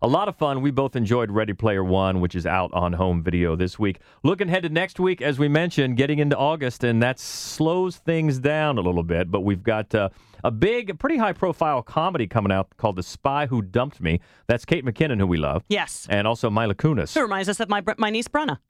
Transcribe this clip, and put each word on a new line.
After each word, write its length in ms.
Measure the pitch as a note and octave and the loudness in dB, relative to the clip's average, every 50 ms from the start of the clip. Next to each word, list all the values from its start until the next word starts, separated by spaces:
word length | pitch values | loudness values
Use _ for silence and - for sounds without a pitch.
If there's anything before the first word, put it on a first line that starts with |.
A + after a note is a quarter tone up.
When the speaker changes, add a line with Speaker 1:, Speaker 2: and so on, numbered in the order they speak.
Speaker 1:
a 60 | - | 0
lot 200 | A#2+ C#3 F3+ G#3 | 2 2 2 0
of 80 | G#3 - | -2 -2
fun. 260 | - D#3 C#3+ C#3 C3 | -2 -2 -2 0 0
We 100 | C3 C#3+ | 0 0
both 240 | C3 C3+ C3+ B2+ - | 0 0 0 0 0
enjoyed 360 | C3 A2+ F#2+ A#2+ B2 A#2 G#2 | -2 0 2 2 0 0 0
Ready 220 | G2+ A2 A2 G#2 G2 | 0 0 -2 -2 -2
Player 300 | - A2+ G#2+ G2+ F#2+ F#2+ | -2 0 0 0 0 2
One, 380 | F2+ F#2 F#2+ F#2+ F#2+ F#2+ F2+ | 2 2 2 2 2 2 0
which 140 | F2+ E2+ - | 0 0 -2
is 100 | F2+ E2 | -2 -2
out 260 | D#2+ E2+ F#2 F2+ - - | 0 0 0 0 0 -2
on 200 | F2 F2 F2 F2 | -2 0 0 0
home 280 | E2+ F#2+ F#2 F2+ E2+ D#2+ | 0 0 2 0 0 0
video 320 | F2+ F2 F2 F2 E2+ D#2+ | 0 0 2 2 0 0
this 220 | F2 F#2 F2+ - - | 0 -2 -4 -2 -2
week. 200 | G#2+ G2 F#2 - - - - _ - | -2 -2 -2 -4 -10 -20 -8 _ 0
Looking 240 | C#3+ G3 F3+ G3+ E3+ | 0 0 0 0 0
ahead 140 | F3 F#3 F3 | 0 0 0
to 60 | E3 | 0
next 300 | D#3 E3 F#3+ F3+ - - | 0 0 -2 -2 -2 -2
week, 220 | F#3 F#3 F#3 - | 0 0 0 0
as 180 | D#3+ D3 C#3 B2+ | -2 -2 0 2
we 80 | D3 | 2
mentioned, 500 | D3 D3 D#3 F3 F3 - D3 C3+ B2+ B2 | 2 4 2 2 2 0 0 0 2 2
getting 220 | A#2 C3+ C#3+ D3+ D3 | 2 2 2 2 2
into 180 | D3 C#3+ C#3 | 2 2 2
August, 460 | G2+ C#3 D3 D#3+ D#3 C3+ B2 - - - | 2 2 0 0 0 -2 -4 -2 0 0
and 180 | A#2+ A#2 A2+ A#2+ | 2 4 4 4
that 160 | B2+ C3 - | 2 2 -2
slows 760 | - - - - - - - - D#3 D#3+ F3 F#3 F#3 F#3 - | -8 -12 -12 -12 -12 -6 -2 0 0 2 2 2 0 -2 -4
things 420 | - - E3 E3 D#3+ D#3 D3+ C3 C3 | -4 -2 -2 0 2 2 2 2 2
down 380 | B2+ C#3+ D3+ D#3 D#3 D3+ C3+ | 0 0 2 2 2 0 0
a 40 | G#2+ | 0
little 220 | F2 F2+ F2+ E2+ E2 | 0 0 0 0 0
bit. 280 | E2 E2+ E2+ F2 E2 | 0 0 0 0 0
But 100 | G2 G2+ | 0 0
we've 220 | F#2 G2+ G2 F2+ G2 | 2 2 0 0 0
got, 300 | A2+ A2 G#2+ G2+ - - | 0 0 0 -2 0 0
uh, 140 | G#2+ G2+ F#2+ - - - _ - - - | 0 0 -2 -4 -10 -20 _ -8 -4 -2
a 80 | B2 | -2
big, 480 | A2+ A2 D#3 G#3 A#3+ A#3+ A#3 G3 F3 - | 0 2 2 2 2 0 -4 -6 -6 -4
pretty 180 | - D4 E4 | -2 0 0
high-profile 640 | C4 A3 G3+ E3+ - F#3+ F3+ D3+ - E3 D#3 C#3+ B2 - | 2 0 0 -2 -4 -6 -6 -4 -2 0 0 0 -2 -4
comedy 440 | - - D#3 D#3+ F#3+ F3+ C#3+ A2 | -4 -2 -2 0 0 0 -2 -2
coming 240 | F2+ - A2+ G2+ G2+ | 0 0 2 2 2
out 160 | F#2+ F#2+ F#2+ - _ | 2 2 0 -4 _
called 200 | - - G#2+ F#2+ | -2 -2 -2 -2
The 60 | F2+ F2 | -2 -6
Spy 440 | - - - - C#3 C#3 D3 D3+ | -8 -8 -4 -2 -2 0 0 0
Who 160 | A#2+ B2+ A#2 G2+ | 0 -2 -2 -2
Dumped 360 | F#2 F#2 A#2+ B2+ C#3+ - - | 0 0 -2 -2 -2 -4 -4
Me. 200 | F2 D#2+ E2 F2 - - - _ _ | -2 0 0 0 -2 -6 -20 _ _
That's 160 | - A#2+ A#2 - | 0 0 0 0
Kate 220 | - D#3+ E3+ B2+ | 0 -2 0 0
McKinnon, 320 | B2+ G#2 - D#3+ D3 B2 G2+ | -2 0 0 0 2 2 2
who 60 | G2 | 2
we 120 | F2+ F2 | 2 2
love. 260 | D#2 D2+ C#2 D2 E2 - - | 2 0 0 -2 -2 -2 -2
Speaker 2:
Yes. 360 | - G3 C#3+ - - - - | -2 -2 -2 -4 -10 -12 -4
Speaker 1:
And 200 | - G2+ G2+ G2+ | -2 0 0 2
also 240 | A2 A#2 - - A2+ | 0 0 -2 -2 0
Mila 240 | G#2 A2 A#2 G2+ G2+ | 0 0 0 0 0
Kunis. 400 | - - D#3 D3+ G#2 D2 - - | 0 0 0 2 0 -2 -2 0
Speaker 2:
Who 60 | D#4+ | 0
reminds 280 | C4 G#3+ G3 F#3+ F#3+ G3 | 0 0 -2 -2 -2 -2
us 100 | G3 - | -2 -2
of 80 | A3+ | -2
my 140 | F#3+ G#3 G3+ | -2 -2 -2
br-, 120 | F3 G3+ - | -2 -4 -4
my 140 | - A3 G#3+ | -2 -2 -2
niece, 160 | G#3+ A3+ A#3 | -2 -2 -4
Brenna. 320 | - - D4 D#4 C4 C3+ - _ | -2 -2 -2 -2 -2 -4 -6 _